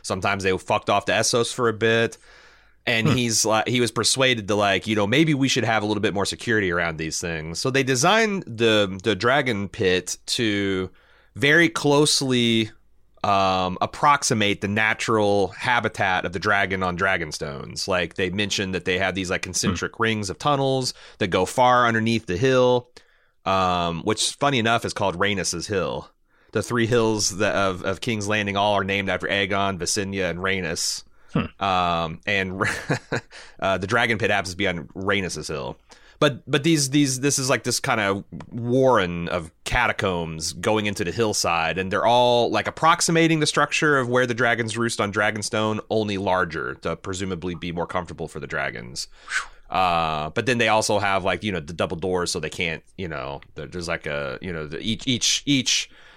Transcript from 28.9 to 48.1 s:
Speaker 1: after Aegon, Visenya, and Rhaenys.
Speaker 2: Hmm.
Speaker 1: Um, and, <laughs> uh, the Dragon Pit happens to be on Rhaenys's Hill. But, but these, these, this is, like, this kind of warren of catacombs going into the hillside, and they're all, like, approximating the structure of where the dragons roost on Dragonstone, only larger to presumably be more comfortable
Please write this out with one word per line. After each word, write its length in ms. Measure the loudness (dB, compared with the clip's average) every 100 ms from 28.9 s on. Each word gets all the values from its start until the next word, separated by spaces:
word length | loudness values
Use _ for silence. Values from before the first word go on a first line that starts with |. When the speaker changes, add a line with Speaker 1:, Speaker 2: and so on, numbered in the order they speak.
| -2 0
Speaker 1:
after 180 | -2 -2
Aegon, 520 | -2 0 0 -2 -2
Visenya, 500 | -4 -4 -4 -2 -4
and 100 | -2
Rhaenys. 640 | -2 -2 -2 -4 -4 -6 -10 -20 -6
Speaker 2:
Hmm. 300 | -4 -4 -2
Speaker 1:
Um, 560 | 0 2 2 0 -2 -6 -2
and, 340 | 0 0 -2
<laughs> 960 | -4 -4 -4 -6 -4 -8 -8 -16 -20 -4
uh, 180 | -2 0
the 100 | 0
Dragon 300 | 0 2 0
Pit 140 | 0
happens 200 | 0 -2
to 60 | -2
be 100 | -2
on 200 | -2 -8 -6
Rhaenys's 520 | -2 -2 -2 -6 -8
Hill. 300 | -6 -8 -12 _ -20 -20 -2
But, 240 | 0 0 -4
but 140 | 0
these, 280 | 2 2 2
these, 280 | 2 2 0
this 180 | 0 0
is, 120 | 0
like, 140 | 0
this 180 | 0 -2
kind 180 | 0 0
of 240 | 2 0 -4 -14 -12
warren 760 | -8 0 2 4 4 2 -2 -4
of 240 | -4 -6 -12 -2
catacombs 880 | 0 2 0 -2 -2 -4 -6 -8
going 320 | -4 0 0 0
into 180 | -2
the 80 | -4
hillside, 640 | -2 0 0 0 0 0 -2
and 140 | -2
they're 140 | 0 4
all, 440 | 4 6 4 2
like, 180 | 0 -2
approximating 720 | 2 4 4 4 4 4 4
the 40 | 2
structure 500 | 2 0 2 2 4
of 100 | 4
where 180 | 2 2
the 80 |
dragons 440 | 2 2 2 0 -2
roost 240 | -2 0
on 100 | 0
Dragonstone, 720 | 2 2 0 -2 0 0 -2 -2
only 280 | 0 0 -2
larger 580 | 0 2 0 -2 -6 -6
to 200 | -6 -6
presumably 600 | -6 -6 -6 -4 -6 -6
be 180 | -6
more 140 | -6 -4
comfortable 420 | -4 -6